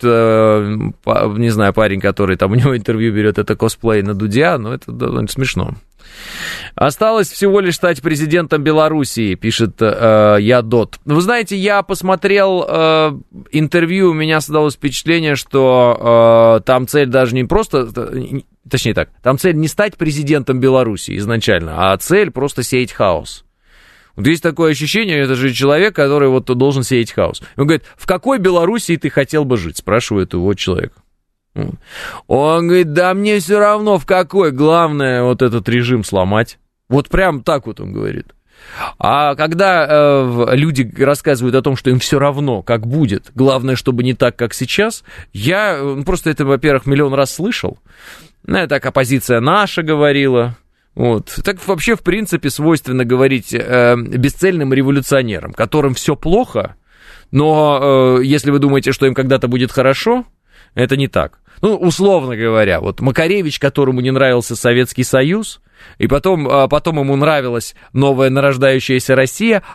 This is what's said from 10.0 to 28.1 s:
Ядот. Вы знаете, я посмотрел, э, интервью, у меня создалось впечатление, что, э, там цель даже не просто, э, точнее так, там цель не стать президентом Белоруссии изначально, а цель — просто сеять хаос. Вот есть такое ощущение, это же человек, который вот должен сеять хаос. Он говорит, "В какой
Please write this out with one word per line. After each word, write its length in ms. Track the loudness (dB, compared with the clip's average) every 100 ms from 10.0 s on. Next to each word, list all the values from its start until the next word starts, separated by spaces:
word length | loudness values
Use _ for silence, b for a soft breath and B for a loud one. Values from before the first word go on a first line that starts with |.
| 4 6 6 4
Ядот. 600 | 4 2 2 0 0 -6
Вы 180 | -2 0
знаете, 360 | 2 -2 -2 -4
я 260 | 0 0
посмотрел, 800 | -2 -4 -2 0 0 2 2 0 -2
э, 440 | 0 2 2 0 -4 -14 -20 -6
интервью, 600 | -2 0 0 0 2 2
у 20 |
меня 260 | 2 0 -2
создалось 360 | 0 0 0 -2
впечатление, 600 | -6 -4 -2 0 0 -4
что, 1200 | -2 2 4 4 4 2 2 4 6 6 6 4
э, 40 | 2
там 220 | 0 0
цель 200 | 0 2
даже 280 | 2 0 -2
не 80 |
просто, 460 | -2 -2 -2 -4 -4 -6
э, 440 | -10 -10 -10 -10 -12 _ -8
точнее 240 | -4 -2
так, 160 | -2 -4 _
там 160 | -2 0
цель 180 | 0 0
не 120 | -2
стать 300 | -2 -2 -2
президентом 640 | -4 -4 0 0 0 0
Белоруссии 560 | 2 2 0 -4 -8 -6
изначально, 720 | -4 -2 0 0 0 0 0
а 60 | 0
цель — 340 | 0 0 0
просто 320 | -2 -6 -6
сеять 300 | -4 -2 -2
хаос. 500 | -2 0 -2 -6 -18 _ _ b b b b b -4
Вот 100 | -2
есть 160 | 0
такое 280 | -2 0 0
ощущение, 480 | 0 -2 -2 -2 0
это 160 | 0 0
же 180 | -2
человек, 420 | 0 0 2 0 0
который 320 | 0 2 2
вот 180 | 2 0
должен 380 | 0 2 0
сеять 300 | 0 -2 -2
хаос. 280 | -2 -2 -4 B B
Он 100 | 0
говорит, 200 | 0 -4 B
"В 100 |
какой 340 | -4